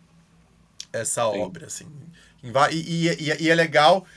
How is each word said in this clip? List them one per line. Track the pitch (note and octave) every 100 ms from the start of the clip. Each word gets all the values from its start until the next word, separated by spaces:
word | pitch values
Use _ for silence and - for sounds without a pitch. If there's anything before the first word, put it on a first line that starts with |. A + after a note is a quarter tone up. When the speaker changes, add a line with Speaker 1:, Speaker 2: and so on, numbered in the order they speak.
| _ _ _ _ _ _ _ - -
Speaker 1:
essa | A2+ A2 - A2+
Speaker 2:
Sim. | G2+
Speaker 1:
obra, | G2+ E2+ C#2+
assim. | - E2+ D2 - - _ _
Em | B2
va-, | A#2+ C#3+
e, | D#3+
e, | E3 E3 E3 D#3 D3+
e, | D3+
e | E3
é | E3
legal | D#3+ D3 D3+ G3 -